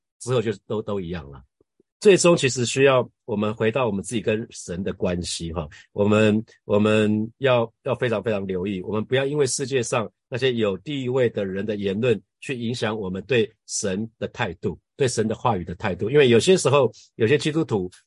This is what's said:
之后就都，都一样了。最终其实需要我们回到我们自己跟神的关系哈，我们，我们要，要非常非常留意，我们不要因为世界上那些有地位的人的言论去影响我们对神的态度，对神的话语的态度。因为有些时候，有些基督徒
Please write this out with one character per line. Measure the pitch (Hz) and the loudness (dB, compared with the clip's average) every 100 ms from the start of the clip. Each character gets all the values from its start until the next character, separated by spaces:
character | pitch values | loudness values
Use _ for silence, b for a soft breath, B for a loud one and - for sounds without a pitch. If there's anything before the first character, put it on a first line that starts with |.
| _ _ | _ _
之 | 120 | -4
后 | 127 | -2
就 | 107 98 - | 0 -4 -6
都， | 107 | -8
都 | 110 101 | -6 -6
一 | 85 | -6
样 | 87 69 | -10 -12
了。 | 69 - _ _ _ _ _ | -18 -20 _ _ _ _ _
最 | 208 180 | 6 6
终 | 175 | 6
其 | 170 135 | 4 2
实 | 127 | 0
需 | 120 131 | -2 4
要 | 139 131 113 _ - | 4 4 2 _ -6
我 | 104 | -2
们 | 104 | -2
回 | 110 110 | 0 0
到 | 123 123 | 0 -2
我 | |
们 | 98 | -2
自 | 92 | -4
己 | 117 | -4
跟 | 98 107 113 | -2 -2 -4
神 | - - 87 | -14 -10 -8
的 | 95 | -6
关 | 92 101 90 | -4 -2 -2
系 | 85 - 82 | -4 -6 -6
哈， | 82 78 B B | -6 -8 B B
我 | - 101 | -2 2
们， | 104 110 107 107 b | 4 4 2 -2 b
我 | - 101 | -2 2
们 | 107 110 107 107 110 - | 4 2 2 0 -2 -2
要， | 131 123 117 _ | 2 2 0 _
要 | - | -8
非 | 120 127 | -4 -2
常 | 107 | -2
非 | 98 | -2
常 | 104 98 | -4 -4
留 | 92 95 | -4 -4
意， | 95 | -6
我 | - | -6
们 | 104 | -6
不 | 107 127 | -2 -2
要 | 135 | 0
因 | 147 | 0
为 | 131 | -2
世 | - 131 | -2 -4
界 | 131 | -2
上 | 113 131 101 - _ | -2 -2 -4 -10 _
那 | 127 | -2
些 | 135 | -2
有 | 120 104 95 | 0 0 -2
地 | 90 143 127 | -6 -6 -2
位 | 131 120 | 0 0
的 | 113 | 0
人 | 98 95 104 | -4 -4 -6
的 | 104 | -4
言 | 98 95 | -4 0
论 | 123 104 - _ | 0 0 -4 _
去 | - 127 | -10 -6
影 | 117 | -6
响 | 120 113 110 | -4 -4 -4
我 | 95 | -6
们 | 95 | -8
对 | 92 123 107 _ - | -2 0 0 _ -12
神 | - 101 95 113 - | -6 -4 -4 -6 -10
的 | 101 | -10
态 | - 113 | -6 -8
度， | 85 104 78 _ - | -6 -8 -8 _ -4
对 | 135 | -2
神 | 117 110 | 0 -2
的 | |
话 | 104 127 101 | -2 -2 -2
语 | |
的 | 85 | -4
态 | 87 110 | -8 -6
度。 | 90 104 | -6 0
因 | 147 | 4
为 | 135 | 6
有 | 120 | 6
些 | - 185 | 6 4
时 | 139 | 4
候， | 143 127 B B - | 4 2 B B -2
有 | 113 | 2
些 | 143 | 2
基 | 156 | 0
督 | 151 | -2
徒 | 160 110 90 B | -2 -2 -4 B